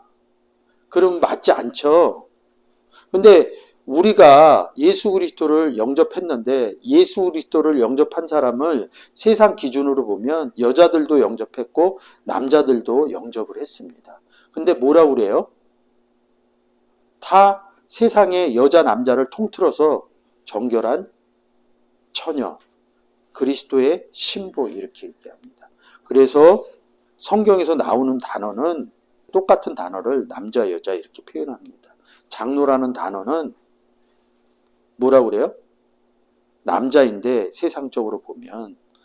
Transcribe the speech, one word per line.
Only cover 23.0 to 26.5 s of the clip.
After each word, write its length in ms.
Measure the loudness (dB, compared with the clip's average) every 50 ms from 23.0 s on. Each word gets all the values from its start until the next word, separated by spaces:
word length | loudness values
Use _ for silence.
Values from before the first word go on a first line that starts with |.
| _ _ _ _ _ _ -8 -6
그리스도의 720 | -4 -4 -4 -6 -6 -2 0 0 2 2 0 -2 -6 _
신부 580 | -16 -12 -10 -10 -10 -10 -12 -12 -8 -8 -8 -8
이렇게 380 | -8 -12 -14 -16 _ -20 -20
얘기합니다. 640 | -20 -20 _ -20 -20 -20 _ _ -20 _ _ _ _ _ _ _ _ _ _ _
그래서 600 | -2 2 2 4 4 6 6 8 8